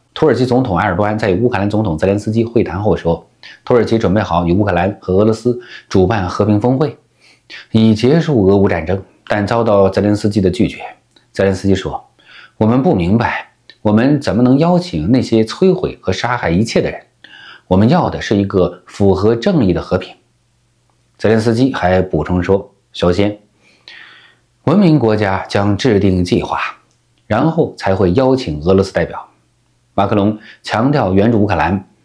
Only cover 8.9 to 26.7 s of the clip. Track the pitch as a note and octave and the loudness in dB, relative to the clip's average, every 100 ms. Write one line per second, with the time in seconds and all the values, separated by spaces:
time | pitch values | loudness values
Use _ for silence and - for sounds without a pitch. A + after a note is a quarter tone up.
8.9 | F#2+ - _ - G#2+ G2+ A#2 A2+ G2+ F#2+ | -6 -6 _ -6 -4 -2 0 2 2 2
9.9 | G2 G2+ G#2 G#2+ G#2 F#2+ F2 F2 - - | 2 0 0 0 0 0 0 -2 -4 -16
10.9 | - _ _ _ - G2 F#2 G2 F#2 - | -20 _ _ _ -2 -2 0 -2 -2 -2
11.9 | C#2+ - _ _ - - _ A2 B3+ C4+ | -10 -14 _ _ -20 -20 _ 0 2 2
12.9 | G#2+ E2+ G#2+ - - - _ - _ G#2+ | 0 0 0 0 -4 -12 _ -20 _ 0
13.9 | G#2 C3 D3 - F#2+ B2 C#3 E3+ F3+ F3+ | 2 2 0 0 0 2 2 2 0 -2
14.9 | D#3+ A2 B2+ B2 A2+ A2 - F#3+ F3 - | -6 0 0 2 0 0 0 0 0 -4
15.9 | - - - A#2+ A#2+ E2+ E2+ A#2 F#3 E2 | -6 -6 -4 -4 -4 -2 -2 0 -2 -2
16.9 | - - _ - - - - _ F#2 A2 | -8 -16 _ -20 -20 -20 -20 _ 2 4
17.9 | E3+ A2+ F2 - G2+ G2 G2 F2 - - | 2 0 -4 -2 0 0 0 0 -4 -18
18.9 | - G2+ F2 G#2 A#2 G3+ E3+ G2 D#2+ - | -2 0 2 0 0 0 0 0 -2 -2
19.9 | F#2 - - _ _ _ _ _ _ _ | -6 -6 -16 _ _ _ _ _ _ _
20.9 | _ _ _ G#2 A2 A2+ A2+ C3+ - F2+ | _ _ _ 0 2 2 2 0 0 0
21.9 | F#2 F2+ D#2+ D#2 F2+ F2 G2 - _ _ | 0 0 -4 -2 -2 0 -2 -2 _ _
22.9 | - F2+ F2+ G2+ G#2 _ _ _ _ - | -4 0 0 -2 -4 _ _ _ _ -20
23.9 | - - - _ _ _ _ - F#3+ F3+ | -20 -20 -20 _ _ _ _ 0 2 4
24.9 | D3+ A2+ G#2+ G2+ F#2+ - G#2 G#2 G2+ C3+ | 4 2 0 0 -2 -2 0 0 0 2
25.9 | G2+ G2+ F#2 F2+ A#2+ - - - | 2 2 0 0 0 -2 -6 -8